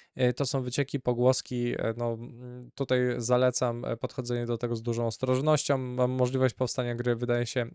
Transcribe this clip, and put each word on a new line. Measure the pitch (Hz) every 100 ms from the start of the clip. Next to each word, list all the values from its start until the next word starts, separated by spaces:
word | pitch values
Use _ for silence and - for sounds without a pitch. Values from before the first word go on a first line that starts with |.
| - -
e, | 123
to | - 139
są | 135
wycieki, | 123 131 139 135
pogłoski, | 127 117 123 127 - 123 120 -
e, | 113 113
no, | 120
mm, | 117 120 117 123 123 120 -
tutaj | 135 127 123 123
zalecam, | 113 123 127 - 123 120 120
e, | 117
podchodzenie | 123 - 120 120 117
do | 117
tego | 120 117
z |
dużą | 113 113 117
ostrożnością. | - 127 131 147 151 - 139
Mo-, | 127 123 127
możliwość | 127 123 131 131 -
powstania | 127 - 120 117
gry | 120 117
wydaje | 120 120 117
się, | 127 117